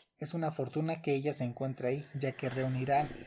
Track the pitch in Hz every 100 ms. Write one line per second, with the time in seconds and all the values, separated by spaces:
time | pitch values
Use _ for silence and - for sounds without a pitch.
0 | - - 151 170 156 156 127 151 160 165
1 | 156 139 147 139 123 - 135 131 127 139
2 | 147 139 135 - 131 127 131 131 131 139
3 | 147 -